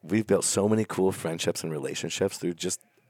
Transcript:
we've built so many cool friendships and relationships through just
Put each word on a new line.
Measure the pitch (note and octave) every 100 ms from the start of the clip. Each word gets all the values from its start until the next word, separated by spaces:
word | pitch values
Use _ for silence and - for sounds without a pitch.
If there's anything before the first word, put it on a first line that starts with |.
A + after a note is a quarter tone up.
we've | D#2+ G#2+ G#2+
built | F#2+
so | - - G2+
many | A2
cool | G#2+ - F#2+
friendships | F#2 E2 E2 - -
and | E2+
relationships | D2+ C2+ - E2+ - G2 -
through | F2+
just | E2+ F#2 - _ _ _